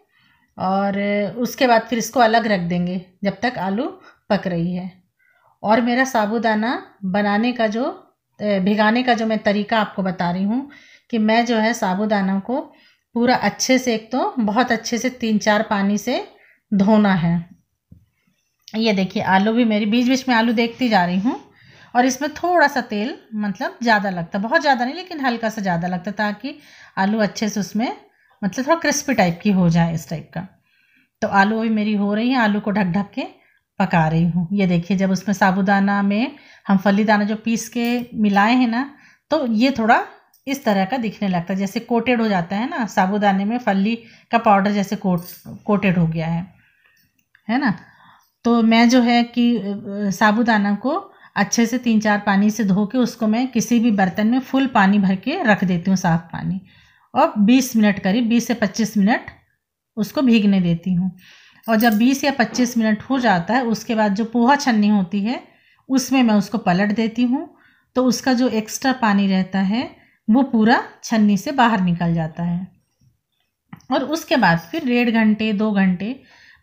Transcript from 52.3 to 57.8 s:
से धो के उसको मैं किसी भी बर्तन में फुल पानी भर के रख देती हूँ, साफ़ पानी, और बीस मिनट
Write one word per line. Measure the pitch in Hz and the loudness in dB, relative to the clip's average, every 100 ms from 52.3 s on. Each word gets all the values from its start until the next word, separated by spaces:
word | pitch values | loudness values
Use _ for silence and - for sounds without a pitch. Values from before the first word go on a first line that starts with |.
| 196 208 | 2 2
से | 214 202 | 2 0
धो | 185 202 | 2 2
के | 254 | 0
उसको | 233 - 220 | -2 0 0
मैं | 220 254 | 0 0
किसी | 233 208 240 | -2 0 2
भी | 240 | 2
बर्तन | 208 185 175 214 | 2 0 0 0
में | 254 | 0
फुल | 262 269 269 | 0 -2 0
पानी | 220 196 208 | 2 4 4
भर | 190 190 | 2 0
के | 247 349 | -4 -2
रख | 277 196 | 0 2
देती | 180 180 185 | 2 0 0
हूँ, | 190 | 0
साफ़ | 180 170 - | 2 -2 -4
पानी, | - 165 185 - _ _ _ _ | -10 -8 -8 -12 _ _ _ _
और | - 311 214 | 0 0 4
बीस | 196 262 254 | 4 4 4
मिनट | 220 | 2